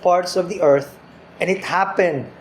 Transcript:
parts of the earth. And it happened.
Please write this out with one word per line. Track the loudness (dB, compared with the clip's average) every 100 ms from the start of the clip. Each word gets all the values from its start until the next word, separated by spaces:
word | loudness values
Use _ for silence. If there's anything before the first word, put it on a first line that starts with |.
| 2
parts | 2 0 -4
of | -4
the | 0
earth. | 2 2 0 -16 -20 -20 -20 -6
And | -4
it | -2 -2
happened. | -2 -2 0 0 0 -8 -16